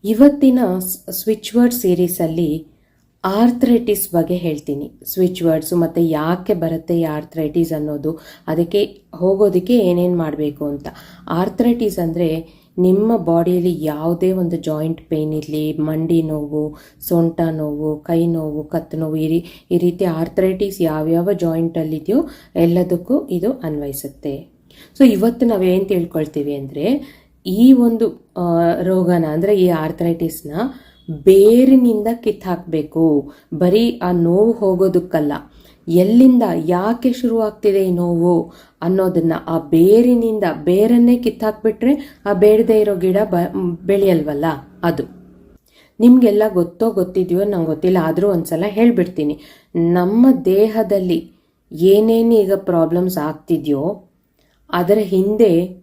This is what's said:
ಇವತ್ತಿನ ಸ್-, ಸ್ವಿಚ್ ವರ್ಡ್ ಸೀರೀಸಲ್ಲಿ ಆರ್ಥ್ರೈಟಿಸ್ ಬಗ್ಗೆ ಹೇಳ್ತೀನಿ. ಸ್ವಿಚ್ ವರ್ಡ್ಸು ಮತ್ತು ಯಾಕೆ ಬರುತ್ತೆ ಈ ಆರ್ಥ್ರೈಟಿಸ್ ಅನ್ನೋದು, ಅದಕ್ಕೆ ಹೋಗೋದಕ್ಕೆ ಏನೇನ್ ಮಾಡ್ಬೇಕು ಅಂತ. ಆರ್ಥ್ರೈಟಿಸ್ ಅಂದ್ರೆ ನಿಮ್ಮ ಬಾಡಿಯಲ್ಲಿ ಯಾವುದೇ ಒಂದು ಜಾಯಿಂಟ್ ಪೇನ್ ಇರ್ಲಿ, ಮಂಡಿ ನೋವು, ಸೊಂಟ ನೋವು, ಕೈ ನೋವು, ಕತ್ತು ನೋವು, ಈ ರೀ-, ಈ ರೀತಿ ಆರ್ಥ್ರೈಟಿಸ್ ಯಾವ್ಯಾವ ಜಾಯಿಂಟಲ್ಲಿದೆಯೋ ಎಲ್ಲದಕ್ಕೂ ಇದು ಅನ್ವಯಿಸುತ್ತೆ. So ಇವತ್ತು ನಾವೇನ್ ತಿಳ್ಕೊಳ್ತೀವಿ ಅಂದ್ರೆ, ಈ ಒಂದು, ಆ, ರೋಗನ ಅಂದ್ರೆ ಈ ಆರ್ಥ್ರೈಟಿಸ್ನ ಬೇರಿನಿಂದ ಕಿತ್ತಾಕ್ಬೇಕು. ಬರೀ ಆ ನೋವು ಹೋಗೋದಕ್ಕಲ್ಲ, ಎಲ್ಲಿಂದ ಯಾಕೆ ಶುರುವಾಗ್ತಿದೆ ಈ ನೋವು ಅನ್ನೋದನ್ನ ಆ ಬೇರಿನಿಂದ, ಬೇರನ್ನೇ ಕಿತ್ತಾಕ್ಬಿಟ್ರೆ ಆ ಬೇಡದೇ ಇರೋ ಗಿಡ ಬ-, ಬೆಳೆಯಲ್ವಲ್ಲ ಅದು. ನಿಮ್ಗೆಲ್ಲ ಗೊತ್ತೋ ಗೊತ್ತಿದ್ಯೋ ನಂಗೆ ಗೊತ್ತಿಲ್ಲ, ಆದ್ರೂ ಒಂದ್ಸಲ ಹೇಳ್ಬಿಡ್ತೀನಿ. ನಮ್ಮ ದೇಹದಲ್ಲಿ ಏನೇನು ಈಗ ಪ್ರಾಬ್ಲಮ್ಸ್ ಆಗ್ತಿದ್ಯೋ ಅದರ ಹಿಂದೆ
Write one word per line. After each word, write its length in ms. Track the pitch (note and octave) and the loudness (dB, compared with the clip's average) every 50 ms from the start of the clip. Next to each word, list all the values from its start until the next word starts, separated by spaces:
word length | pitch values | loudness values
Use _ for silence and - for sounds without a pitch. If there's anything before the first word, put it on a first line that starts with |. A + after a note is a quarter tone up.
| - | -2
ಇವತ್ತಿನ 560 | G3 A3 G#3+ C#4 C#4+ C#4 C#4+ C#4 C4+ B3 B3+ B3 F#3+ F3+ F#3 | -2 4 6 6 6 6 4 2 2 4 2 0 0 -2 -4
ಸ್-, 320 | F#3 F#3 - - _ - | -4 -8 -10 -12 _ -12
ಸ್ವಿಚ್ 440 | F#3 - - A3 A3 G#3+ - - - | -12 -8 -4 -4 -4 -4 -6 -4 0
ವರ್ಡ್ 180 | A#3 A#3+ A#3+ A#3+ | 2 2 2 0
ಸೀರೀಸಲ್ಲಿ 920 | - - F#3 F3+ E3+ F3+ F3 F3+ - F3 D#3+ D#3+ E3 F3 D3+ D3+ D#3+ D#3+ _ _ _ _ _ _ _ _ _ _ _ - | 0 0 0 2 2 0 -2 -2 -4 -4 -4 -2 -2 -2 -2 -2 -6 -8 _ _ _ _ _ _ _ _ _ _ _ -6
ಆರ್ಥ್ರೈಟಿಸ್ 880 | F#3 G3 G#3 A#3 B3 A#3+ - C4 A#3+ A#3+ A3+ A#3 G#3+ G#3 F#3+ - - F3 | -4 0 2 2 2 2 2 0 2 2 0 2 0 -2 -4 -4 -2 -2
ಬಗ್ಗೆ 220 | E3+ D#3+ - F3+ | -2 0 0 -4
ಹೇಳ್ತೀನಿ. 560 | F3+ E3+ E3+ D3+ D3 - - C#3+ C#3 D3 - - _ - | -4 -2 -4 -6 -6 -6 -8 -8 -8 -8 -14 -16 _ -18
ಸ್ವಿಚ್ 380 | - - F#3 F#3 F3+ F#3 F3+ E3+ | -12 -2 -2 -2 -2 -2 -2 -2
ವರ್ಡ್ಸು 320 | E3 D#3+ D#3+ D#3+ - F3+ | 0 0 0 -2 -2 -2
ಮತ್ತು 260 | F3 E3+ D#3+ - F3 | -2 -2 0 0 -2
ಯಾಕೆ 520 | E3+ E3 D#3+ D3 D3+ D#3+ F3 F#3 F#3 - G#3 | 0 0 0 -2 -2 -2 -4 -4 -2 -4 -4
ಬರುತ್ತೆ 460 | F3 E3 E3 D#3+ D#3+ - - F3 E3+ | -2 -2 -4 -4 -6 -6 -4 -2 -2
ಈ 40 | E3 | -2
ಆರ್ಥ್ರೈಟಿಸ್ 720 | D#3 D3+ D3+ D3 - - D#3+ D#3+ D3+ D3 F3 E3 D#3+ E3 | -2 -4 -8 -10 -10 -8 -6 -6 -4 -2 -2 -2 -2 -2
ಅನ್ನೋದು, 460 | D3+ D3+ D3+ D3 C#3+ C#3 D3+ D#3+ D#3+ - - - - _ - | -6 -6 -6 -8 -6 -6 -8 -8 -8 -14 -20 -20 -20 _ -6
ಅದಕ್ಕೆ 540 | D#3+ D#3+ E3+ E3+ - G3+ G#3+ G#3 - - _ _ - | -2 -2 -2 -2 -2 -4 -4 -4 -6 -20 _ _ -10
ಹೋಗೋದಕ್ಕೆ 600 | - F3 F#3 G3 F#3+ G#3 G3+ F#3+ F3+ F3+ - B3 A#3+ | -4 -2 0 2 2 2 2 2 0 0 2 2 2
ಏನೇನ್ 400 | G3+ F3+ F3 F3 F3 F3+ F3+ F3 | 2 2 0 0 0 0 0 -2
ಮಾಡ್ಬೇಕು 480 | E3 D#3 D3 D3 D3+ D3 C#3+ - D3+ | -2 -4 -4 -4 -6 -6 -6 -6 -8
ಅಂತ. 220 | D3 C#3+ C#3+ - - - - - - - - - - | -8 -8 -10 -12 -16 -20 -20 -20 -20 -20 -20 -10 -6
ಆರ್ಥ್ರೈಟಿಸ್ 720 | E3+ E3 F3+ A3+ - - A#3 A#3+ A#3+ A#3+ A#3 G#3 F3 - | -4 -2 -2 -4 -4 -2 -2 0 0 0 -2 -4 -2 -4
ಅಂದ್ರೆ 580 | E3+ E3 D#3+ E3+ F3 D#3+ D#3+ E3 E3 - _ _ _ _ _ - | -4 -4 -2 -2 -2 -2 -4 -6 -8 -12 _ _ _ _ _ 0
ನಿಮ್ಮ 380 | F3+ F3+ F#3 G3 G#3 A3+ A#3 G#3+ | 2 2 2 2 2 0 0 -2
ಬಾಡಿಯಲ್ಲಿ 680 | E3+ D#3+ E3 E3+ E3+ F3 F3+ F3+ E3+ F3+ E3+ D3+ D3+ | 0 0 0 0 0 0 0 0 0 -2 -4 -2 -4
ಯಾವುದೇ 480 | D3+ D3+ D3 D#3 E3 F3 E3+ F#3+ F#3 | -6 -6 -4 -4 -4 -2 0 -2 -2
ಒಂದು 260 | F#3+ F#3 F3+ E3+ F3 D#3+ | 0 -2 -2 -4 -4 -6
ಜಾಯಿಂಟ್ 440 | - D#3+ D#3 D3+ D#3 D#3+ E3 - | -6 -6 -6 -4 -4 -6 -6 -8
ಪೇನ್ 320 | - _ E3 D#3 D#3 D#3 D#3 | -8 _ -6 -4 -4 -4 -6
ಇರ್ಲಿ, 400 | D3+ D3+ - D3+ D3+ D3+ D#3 D#3 | -6 -8 -6 -6 -6 -4 -4 -4
ಮಂಡಿ 480 | D#3+ D3+ D#3 D#3 D#3 D#3+ D#3+ E3+ E3 | -4 -4 -4 -4 -4 -2 0 0 0
ನೋವು, 540 | D#3+ D#3 D#3 D3+ D3 D3 D3+ D3+ D3+ D3+ D3+ - - - _ _ - - | 0 -2 -6 -6 -6 -6 -6 -6 -6 -6 -8 -14 -20 -20 _ _ -6 -2
ಸೊಂಟ 340 | F3+ E3+ E3+ E3 E3 - E3 E3 | 0 0 0 0 0 -2 -4 -4
ನೋವು, 480 | D#3 D#3 D3+ D3+ D3 D3 D3+ D#3 D3+ D3 | -4 -4 -6 -6 -6 -6 -4 -6 -6 -6
ಕೈ 280 | - - E3 E3 E3+ E3+ | -6 -4 -2 0 0 0
ನೋವು, 360 | E3+ D#3+ D#3 D3+ D3 D3+ D3+ | -2 -4 -4 -6 -8 -8 -10
ಕತ್ತು 340 | D3+ - E3 D3+ - - D#3+ | -8 -8 -8 -8 -8 -8 -8
ನೋವು, 180 | D#3+ D#3 D#3 | -6 -4 -4
ಈ 120 | D#3 D#3 D#3 | -4 -2 -2
ರೀ-, 480 | D#3+ E3+ E3+ - - - _ _ F3+ | -2 -4 -4 -6 -20 -20 _ _ -2
ಈ 20 | F3 | 0
ರೀತಿ 280 | F3 F3+ F3 F3+ G3 | 0 0 -2 -2 -4
ಆರ್ಥ್ರೈಟಿಸ್ 760 | F3+ D#3+ D#3 E3+ E3 - - F#3+ F#3+ F#3+ F#3 G#3 G3 F#3 - | -4 -2 -4 -6 -4 -2 -2 -2 -2 -2 -2 -6 -6 -4 -2
ಯಾವ್ಯಾವ 520 | F3 D#3+ D3+ D#3 D#3 D#3+ E3 E3+ F3 F#3+ G3+ | -2 -2 -2 -2 -2 0 0 0 0 -2 -2
ಜಾಯಿಂಟಲ್ಲಿದೆಯೋ 960 | F3 E3+ E3 D#3+ D#3+ E3 E3 E3 E3+ D#3+ D#3 D#3 D#3 D3+ - G#3 C#4 E4 - - - - _ _ | -2 -2 -2 -2 -2 -2 -2 -4 -4 -6 -6 -6 -8 -4 -2 -2 -2 -2 -2 -10 -20 -20 _ _
ಎಲ್ಲದಕ್ಕೂ 720 | F3 E3+ E3+ E3+ F3+ F3+ F3+ F3+ F3 F3+ - B3 D4 - - | 0 2 2 2 2 0 0 -2 -6 -2 -2 -2 -2 -2 -2
ಇದು 240 | F#3 F3 F3 A3 | -6 -4 -4 -4
ಅನ್ವಯಿಸುತ್ತೆ. 1080 | C4+ B3+ - D#3+ D3+ D3 C#3+ C#3 C#3 C#3 - C#3 C#3 - - D3+ C3+ C#3 - _ _ _ _ _ _ - - _ _ - | -6 -4 -8 -8 -8 -6 -8 -8 -10 -10 -12 -14 -16 -10 -10 -10 -10 -10 -12 _ _ _ _ _ _ -20 -20 _ _ 4
So 120 | C#4 B3 | 4 4
ಇವತ್ತು 360 | G#3+ F#3 G3+ A#3 A#3+ - C4 | 6 4 0 0 0 0 0
ನಾವೇನ್ 420 | A#3 A3 F#3+ F#3 F#3 F3+ F#3+ F#3+ F#3+ | 0 2 2 2 2 2 0 0 0
ತಿಳ್ಕೊಳ್ತೀವಿ 680 | G3+ F3+ E3+ E3+ - D#3+ D#3 D3+ - D3+ C#3+ C#3+ C#3+ | -2 -2 -2 -4 -4 -6 -6 -4 -6 -6 -6 -6 -6
ಅಂದ್ರೆ, 600 | C#3 C#3 C3+ C#3 C#3+ D3 G#3 C4+ D4 C#4+ - - _ _ _ _ _ _ | -8 -10 -10 -8 -4 -2 -2 -2 -2 -4 -10 -20 _ _ _ _ _ _
ಈ 280 | F#3 F#3 G#3 A#3+ C4 C4+ | -6 0 4 6 6 8
ಒಂದು, 580 | B3 A#3+ A#3 A3+ A3 A3+ G3+ - - _ _ _ F#3 | 6 6 2 2 0 -2 -2 -4 -6 _ _ _ -6
ಆ, 40 | F3+ E3+ E3+ E3 E3+ E3+ E3+ - | -2 0 0 2 2 2 0 0
ರೋಗನ 440 | F3+ F3+ F#3+ F#3 F3+ E3+ F3+ E3+ E3 D#3 | 0 0 0 2 2 2 2 0 0 -2
ಅಂದ್ರೆ 320 | D3+ D#3+ F3 G3 G#3 G3 | -2 -2 0 0 2 2
ಈ 80 | F#3 F3+ | 2 2
ಆರ್ಥ್ರೈಟಿಸ್ನ 800 | E3 D#3+ D#3 D#3 D#3 - E3+ E3+ E3 E3 E3+ D#3+ - - - D3 D3 E3+ A3+ C4+ C4 - _ - _ _ _ - D#3+ D3 C#3 | 2 0 -2 -6 -4 -4 -2 -2 -2 -2 -4 -6 -8 -10 -14 -10 -8 -6 -6 -6 -8 -12 _ -20 _ _ _ -12 -12 0 4
ಬೇರಿನಿಂದ 840 | F#3+ F#3+ G3 G3 G#3+ A3+ A#3+ C4 C4 C4+ C4 B3 A#3+ A3 G#3+ G#3 A3 A#3 | 6 6 8 8 8 6 6 6 6 6 6 6 4 0 0 -2 -4 -4
ಕಿತ್ತಾಕ್ಬೇಕು. 1200 | A#3 - A3 G#3 F#3+ - F#3+ F3 E3+ F3+ E3+ D#3+ D#3 D3 - - D#3+ E3 D#3+ D3+ C#3+ C#3 - - _ _ _ - | -4 -4 -6 -6 -6 -6 -6 -6 -6 -6 -6 -4 -4 -4 -4 -2 0 2 2 2 0 -2 -4 -16 _ _ _ -4
ಬರೀ 460 | D3 F3 F3+ F#3 A3 A#3 A#3 - - - | 0 0 2 2 2 2 0 -2 -4 -4
ಆ 80 | F3+ | -2
ನೋವು 400 | F3+ F3 E3+ E3+ F3 F#3+ G#3+ A3+ | 0 0 2 2 2 2 2 2
ಹೋಗೋದಕ್ಕಲ್ಲ, 840 | A3+ A#3 G#3+ F#3+ F#3+ F3 F#3+ F#3 E3 F3+ F3 - - D#3+ D3+ D3 C#3+ - - - _ - _ _ _ _ _ - | 2 0 0 0 0 2 0 2 2 0 -2 0 -4 -2 -2 -2 -4 -6 -10 -16 _ -20 _ _ _ _ _ 0
ಎಲ್ಲಿಂದ 560 | E3 F3 F#3 G3+ A3+ A#3+ C4 C4 B3+ A#3+ A#3 G3 E3+ E3+ D#3 | 2 2 2 4 6 6 8 8 6 4 2 0 -2 -4 -2
ಯಾಕೆ 480 | D#3+ F3 F3 F#3+ G#3+ A#3+ A#3+ A#3+ B3+ A#3+ | -2 -2 -2 0 -2 -4 -2 -2 -2 -2
ಶುರುವಾಗ್ತಿದೆ 720 | B3 - A#3 A3+ A3+ A3 G#3+ G#3+ - - G#3 G3 G3 F#3+ F#3 | -2 -4 -2 -2 -2 -2 -4 -6 -2 -2 0 2 2 0 0
ಈ 40 | |
ನೋವು 640 | F3+ F3 F3 F3 F3 E3+ E3 F3 F3 E3 E3+ - - - - _ _ _ | 0 0 0 0 0 0 2 2 2 2 0 -4 -12 -20 -20 _ _ _
ಅನ್ನೋದನ್ನ 520 | - E3+ F#3 F#3+ F#3+ F#3 F3+ F3 E3 E3 E3 E3 - - | -4 -2 0 0 0 0 0 0 0 0 -2 -2 -4 -4
ಆ 120 | E3 D#3+ | -4 -4
ಬೇರಿನಿಂದ, 840 | D3+ D3 - E3 E3+ F#3+ G#3 A3+ A#3+ B3 B3 A#3+ A3+ A3+ A3 G#3+ G#3 A3+ - D#3 D3 | -2 0 2 4 6 6 6 6 6 4 2 2 0 -2 -2 -2 -2 -2 -4 -4 -2
ಬೇರನ್ನೇ 540 | F3 F3+ F#3+ G#3 A3+ A#3+ A#3+ A#3+ A#3+ B3 A#3+ | 0 2 2 2 4 4 4 4 4 4 2
ಕಿತ್ತಾಕ್ಬಿಟ್ರೆ 1040 | - A3+ G#3+ - A3+ G#3+ G#3+ - - A3+ G#3+ - B3+ C4 D4 D4 - - - _ _ | 0 -4 -4 -2 -4 -4 -4 -2 -4 -4 -2 0 0 0 0 0 -2 -14 -20 _ _
ಆ 80 | G3+ G3+ | -4 0
ಬೇಡದೇ 460 | F3+ G3+ G#3 G#3+ A3 A3+ - A3 G#3+ | 4 4 4 6 4 4 2 2 2
ಇರೋ 160 | G#3+ G#3 G3+ | 2 0 -2
ಗಿಡ 220 | F3+ F3 F#3 F3+ G3+ G#3+ G#3 | -2 0 0 0 0 0 0
ಬ-, 480 | F#3 F3 E3+ - - F#3+ F#3 F3 E3+ E3+ F#3 | -2 -2 -2 -2 -4 -4 -4 -4 -6 -6 -4
ಬೆಳೆಯಲ್ವಲ್ಲ 600 | F3+ G3 G3+ G3 F#3+ F3+ D#3+ D3+ D3+ D3 C#3+ D#3 E3 D3+ C3+ - - - - - | -2 0 2 2 2 2 2 0 -4 -4 -4 -4 -4 -4 -6 -10 -20 -16 -4 -4
ಅದು. 200 | E3+ D#3+ - - - - - - - - _ _ _ _ _ _ _ _ _ _ _ _ _ | -4 -2 -2 -6 -10 -12 -20 -20 -20 -20 _ _ _ _ _ _ _ _ _ _ _ _ _
ನಿಮ್ಗೆಲ್ಲ 440 | G#3+ A#3+ B3 B3+ B3 A3 G3+ G#3 G#3+ G#3+ F#3+ | 6 6 6 8 6 4 2 2 0 0 0
ಗೊತ್ತೋ 380 | F3+ E3+ E3 - - A3+ A3+ | -2 -2 -2 -4 -4 -4 -2
ಗೊತ್ತಿದ್ಯೋ 520 | G#3+ F#3+ F3+ F#3 F#3 F#3+ F3+ F3+ F3+ F#3 G3+ | 0 -2 -4 -2 -2 -4 -2 -2 -2 -2 -2
ನಂಗೆ 220 | G#3 G3+ F3+ E3 | -2 -2 -2 -2
ಗೊತ್ತಿಲ್ಲ, 320 | D#3+ D#3 D3+ - F#3 F#3+ F3+ | -4 -4 -2 0 0 0 2
ಆದ್ರೂ 280 | D#3+ D#3+ D#3+ F3 F3+ G#3 | 0 0 -2 0 0 0
ಒಂದ್ಸಲ 340 | G3 E3+ E3 - E3+ D#3+ F#3 G#3 | 0 -2 -4 -4 -4 -4 -4 -4
ಹೇಳ್ಬಿಡ್ತೀನಿ. 720 | G3 G#3 A3+ A#3+ A#3 G3 F3 F3+ F#3 - D3+ D3 D3 - - - - _ _ _ _ | 0 2 2 2 2 2 -2 -4 -4 -6 -6 -6 -6 -8 -12 -20 -20 _ _ _ _
ನಮ್ಮ 520 | F3 E3 E3+ F3 F3+ F3 F#3 G#3 A3+ B3 C4+ B3+ F3 - | -2 0 0 0 0 0 0 2 4 4 4 4 4 2
ದೇಹದಲ್ಲಿ 840 | F#3 F#3+ G3 G#3+ A3 G#3+ A3+ A3 F#3 G3+ G3 F#3 F3+ E3 E3 - - _ _ _ _ _ _ _ _ | 0 2 2 2 2 2 -2 -2 0 -2 -2 0 -2 -4 -4 -4 -10 _ _ _ _ _ _ _ _
ಏನೇನು 640 | - D#3 E3+ F#3+ G3 G#3 G#3+ A3+ A3+ A3+ A3+ A#3 A#3 | -6 0 4 4 4 4 4 4 2 2 2 4 4
ಈಗ 160 | A3 G3+ F#3+ G3+ | 4 2 2 -2
ಪ್ರಾಬ್ಲಮ್ಸ್ 640 | G3 G3 - F3 E3+ D#3+ D#3 E3 F3+ F3+ F#3 F3+ F3 | -4 -2 -2 0 0 0 0 0 -2 -2 -2 -2 -4
ಆಗ್ತಿದ್ಯೋ 840 | D3 D3+ D3+ - _ - E3 D#3 C#3 D3 C#3+ C3+ D3 F3 G#3 - _ _ _ _ _ _ _ _ _ _ _ _ _ _ | -6 -6 -8 -10 _ -4 -4 -4 -2 -2 -2 -2 -2 -4 -6 -8 _ _ _ _ _ _ _ _ _ _ _ _ _ _
ಅದರ 260 | - F3 F3 E3+ G3+ A3 | -4 -4 2 2 2 0
ಹಿಂದೆ 800 | G#3 F3+ F#3 F#3 F#3+ G3+ G#3+ G#3+ A#3 G#3 E3+ E3 F3+ F#3 - - | 2 0 0 0 0 0 2 2 2 4 4 2 0 -2 -8 -18